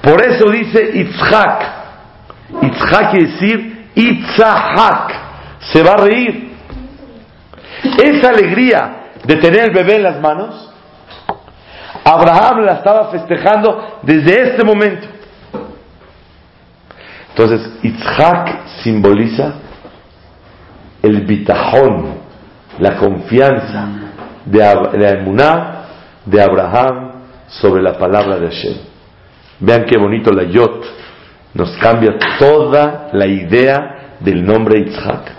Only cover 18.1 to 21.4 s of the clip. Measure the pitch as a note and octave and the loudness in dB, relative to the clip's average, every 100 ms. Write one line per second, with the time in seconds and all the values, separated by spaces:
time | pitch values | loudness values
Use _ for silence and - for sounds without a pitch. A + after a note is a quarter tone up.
18.1 | - D#3+ F3 - - - - A2+ G#2+ G2+ | 0 2 2 -4 -10 -14 -8 -4 2 2
19.1 | G#2 A2+ A2+ D3 C#3+ - - - - _ | 2 0 -2 -6 -8 -20 -20 -20 -20 _
20.1 | _ - _ - - - - - - G#2+ | _ -20 _ -20 -20 -20 -20 -20 -2 0
21.1 | G#2 F#2+ G2+ | 0 0 -4